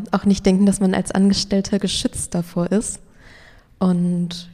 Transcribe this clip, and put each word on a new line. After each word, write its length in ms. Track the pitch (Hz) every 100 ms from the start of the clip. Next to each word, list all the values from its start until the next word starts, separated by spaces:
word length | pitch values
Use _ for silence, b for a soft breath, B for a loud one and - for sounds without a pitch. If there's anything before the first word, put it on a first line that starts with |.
| 208
auch 140 | 196 202
nicht 180 | 196
denken, 220 | 196 185 202
dass 140 | 190
man 120 | 190
als 200 | 190 180
Angestellter 640 | 190 196 196 - 196 190 202
geschützt 560 | 190 - 247 - -
davor 360 | 180 170 175 175
ist. 300 | 202 - - b b b b b b b -
Und 720 | 185 175 175 175 175 - -